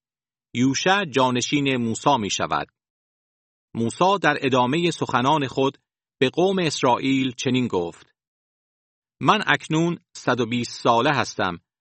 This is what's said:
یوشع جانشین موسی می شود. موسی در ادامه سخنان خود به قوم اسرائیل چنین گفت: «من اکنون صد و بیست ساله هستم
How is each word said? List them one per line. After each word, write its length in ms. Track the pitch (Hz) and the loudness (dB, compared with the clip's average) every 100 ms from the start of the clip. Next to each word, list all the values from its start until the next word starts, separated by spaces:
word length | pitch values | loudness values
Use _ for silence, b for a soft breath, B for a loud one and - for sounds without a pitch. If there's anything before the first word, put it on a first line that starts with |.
| _ _ _ _ _ | _ _ _ _ _
یوشع 520 | 117 131 131 180 196 180 | -2 0 0 0 0 0
جانشین 720 | 127 127 123 - 147 139 127 | 2 2 0 -2 -2 0 -2
موسی 400 | 117 107 - 131 | -2 -2 0 0
می 100 | 98 | 0
شود. 380 | - 82 76 73 _ _ _ _ _ _ _ _ _ _ | -4 -2 -4 -6 _ _ _ _ _ _ _ _ _ _
موسی 440 | 113 117 - 185 196 | -6 -4 0 0 2
در 160 | 160 147 | 0 0
ادامه 500 | 139 127 123 156 175 | 0 2 2 0 -2
سخنان 560 | - 139 123 131 151 131 | -2 -2 0 2 0 -2
خود 300 | - 135 - _ _ _ _ | 0 -2 -2 _ _ _ _
به 100 | 131 | 0
قوم 300 | 156 190 190 | 2 2 2
اسرائیل 720 | 165 - 131 117 135 135 131 | -2 0 2 2 0 0 -2
چنین 360 | 120 131 127 120 | -4 -2 0 0
گفت: 480 | 95 85 - - _ _ _ _ _ _ _ _ _ _ _ | -2 -4 -8 -20 _ _ _ _ _ _ _ _ _ _ _
«من 220 | 131 208 139 | 0 2 2
اکنون 520 | 143 - 156 170 170 _ | -2 0 0 0 -4 _
صد 260 | - - 123 | -6 -2 -2
و 60 | 113 | -2
بیست 340 | 120 117 - | -4 -6 -2
ساله 300 | 131 117 131 | 2 4 2
هستم 480 | 135 110 - 95 87 _ _ | 0 -2 -2 -4 -4 _ _